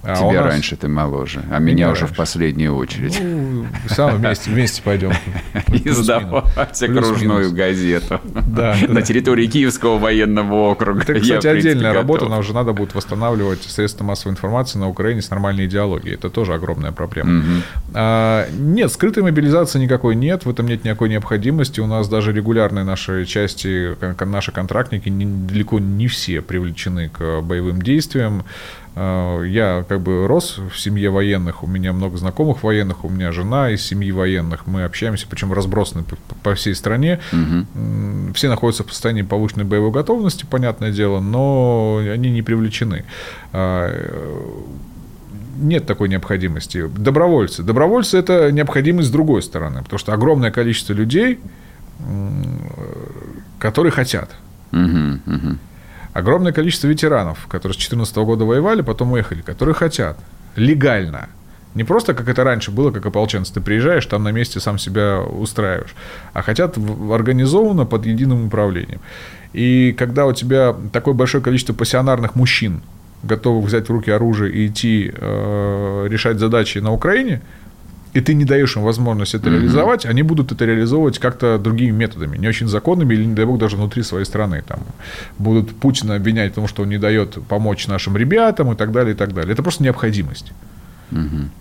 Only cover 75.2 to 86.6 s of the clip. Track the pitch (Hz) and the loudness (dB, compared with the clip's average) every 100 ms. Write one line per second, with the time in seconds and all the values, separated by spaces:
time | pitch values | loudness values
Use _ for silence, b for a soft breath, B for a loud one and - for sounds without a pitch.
75.2 | 104 104 104 104 101 101 101 101 101 110 | -4 -4 -2 -2 -2 -2 -2 -2 -2 0
76.2 | 117 110 110 117 104 98 107 117 170 220 | 0 0 2 2 0 -2 -2 0 2 2
77.2 | 262 131 B B B - - - - 135 | 0 -4 B B B -20 -20 -20 -4 0
78.2 | 131 151 139 139 131 110 107 113 120 107 | 2 4 4 4 2 2 0 2 0 0
79.2 | 101 110 82 85 - 139 185 247 117 120 | -2 -2 2 2 4 4 4 2 2 2
80.2 | 156 160 127 117 117 113 117 147 147 - | 4 2 0 0 2 4 2 4 2 2
81.2 | - 127 123 110 104 113 123 107 113 - | -2 2 2 2 2 2 2 2 0 -2
82.2 | 76 76 104 110 113 104 165 180 143 110 | -6 -2 -2 0 0 0 2 2 4 4
83.2 | 110 107 110 123 110 101 101 123 110 92 | 2 2 2 2 0 0 -2 -2 -4 -4
84.2 | 98 104 104 78 - - - - B B | -4 -2 -2 -4 -6 -10 -10 -14 B B
85.2 | B - 104 113 107 - 135 127 107 101 | B -4 2 2 2 0 0 2 -2 0
86.2 | 98 113 98 98 | 0 0 0 -2